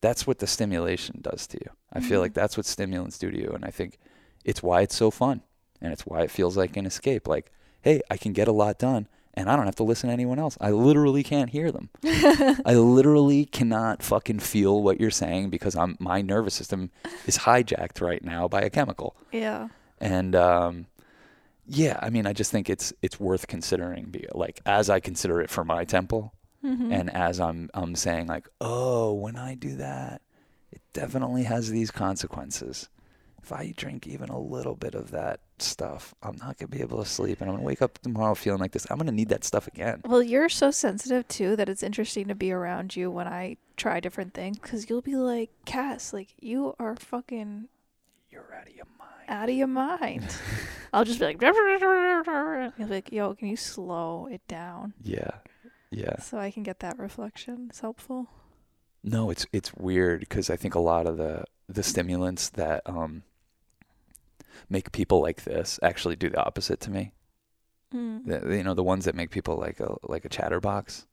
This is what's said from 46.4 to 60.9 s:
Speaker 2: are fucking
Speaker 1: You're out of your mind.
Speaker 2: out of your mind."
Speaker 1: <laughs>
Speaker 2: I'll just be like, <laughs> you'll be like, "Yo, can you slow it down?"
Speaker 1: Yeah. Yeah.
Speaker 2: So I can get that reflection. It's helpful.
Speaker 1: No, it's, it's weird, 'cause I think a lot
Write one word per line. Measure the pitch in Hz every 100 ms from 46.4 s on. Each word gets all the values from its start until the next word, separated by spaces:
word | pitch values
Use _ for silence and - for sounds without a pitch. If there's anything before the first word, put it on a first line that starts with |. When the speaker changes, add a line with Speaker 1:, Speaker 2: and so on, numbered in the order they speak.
| 220 247 277 -
Speaker 2:
are | 226 240
fucking | - 240 247 240 208 208 226 _ _ _ _ _ _
Speaker 1:
You're | - - -
out | -
of | -
your | - _
mind. | - - -
Speaker 2:
out | 208 220
of | 262
your | 269
mind." | 262 269 349 294 - 98 - - -
Speaker 1:
<laughs> | - - -
Speaker 2:
I'll | 202 226
just | 233
be | 147
like, | 156
<laughs> |
you'll | 247 415 403 392 381 370 359 349 330 302 302 311 254 262
be | 214
like, | 196 190
"Yo, | 214 202 202
can | 208
you | 220
slow | - - 180 170 165 170 269
it | 190 _
down?" | 165 175 175 208 202
Speaker 1:
Yeah. | 107 - - - - _ - _ _
Yeah. | - - -
Speaker 2:
So | - 233
I | 202
can | 202
get | 202 190
that | 180 170
reflection. | 202 - 214 - - 240 247
It's | -
helpful. | 220 233 - 254 247 - _ _ _ _ _ _
Speaker 1:
No, | - 113 113
it's, | 82 -
it's | 104 - -
weird, | 92 92 90 85 -
'cause | - 92
I | 87
think | - 87
a |
lot | 85